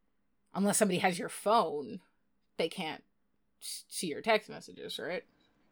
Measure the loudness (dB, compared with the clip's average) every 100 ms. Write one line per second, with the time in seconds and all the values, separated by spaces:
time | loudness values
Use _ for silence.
0 | _ _ _ _ _ 0 2 4 4 4
1 | 2 0 -6 -2 4 4 4 0 -6 -10
2 | _ _ _ _ _ -2 -2 -2 -4 -6
3 | -10 _ _ _ _ _ -12 -12 -10 -6
4 | -4 -2 2 2 2 -14 -14 -12 -10 -8
5 | -6 -6 -8 _ _ _ _